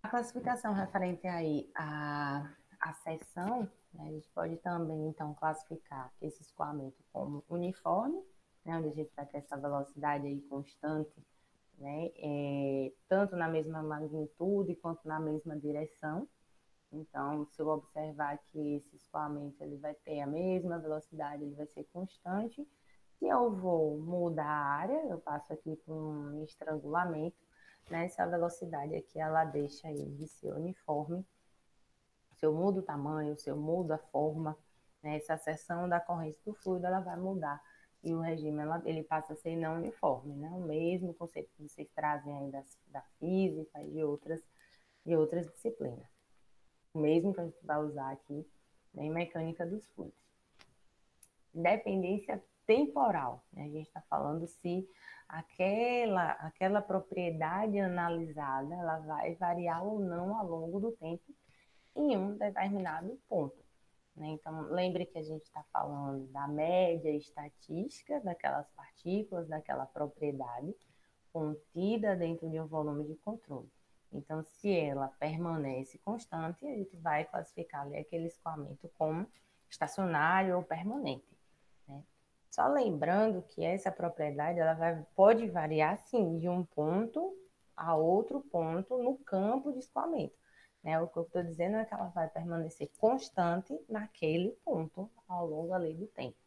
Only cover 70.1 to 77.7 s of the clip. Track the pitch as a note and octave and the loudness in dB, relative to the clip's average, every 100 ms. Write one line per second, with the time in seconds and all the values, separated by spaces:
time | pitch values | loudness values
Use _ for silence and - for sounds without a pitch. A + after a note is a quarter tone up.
70.1 | - D3 C#3 B2+ A#2+ D3+ - _ _ _ | -2 -4 -2 -6 -6 -6 -8 _ _ _
71.1 | _ _ E3 D#3 D3+ - E3 F#3+ A3+ G#3 | _ _ -4 -2 -4 -8 -2 0 2 2
72.1 | F#3 E3 E3 E3 D#3+ D#3+ D#3 D3+ D3 D3+ | 2 0 -2 -4 -4 -2 -2 0 -2 -4
73.1 | D#3 - A3+ - C3+ C3+ _ _ _ _ | -6 -8 -10 -8 -10 -10 _ _ _ _
74.1 | C#3 C#3+ D#3 D#3+ - G3+ F#3 D3+ C#3 C3+ | -10 -6 -6 -6 -4 2 4 4 0 -2
75.1 | - D3 D#3+ E3+ E3 C#3 C3 C3+ - - | -2 -4 -2 -2 0 -2 -2 -6 -8 -6
76.1 | A3+ - E3 D#3+ F3 C#4+ A#3+ F#3+ F3+ D#3+ | -6 -4 -4 -4 -6 -6 -4 -6 -4 2
77.1 | D3+ D#3 - E3+ - E3+ | 2 2 -4 -6 -10 -8